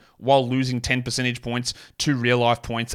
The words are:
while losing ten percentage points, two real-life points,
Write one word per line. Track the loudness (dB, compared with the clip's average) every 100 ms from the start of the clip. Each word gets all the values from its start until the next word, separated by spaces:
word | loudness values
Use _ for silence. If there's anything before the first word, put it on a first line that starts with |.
| _ _
while | 2 2 4
losing | 0 0 -2
ten | -2 -2
percentage | -2 -2 -2 -4
points, | -4 -4 -6 -10 -14 -4
two | -2 0
real-life | 2 4 4 2
points, | -2 -6 -6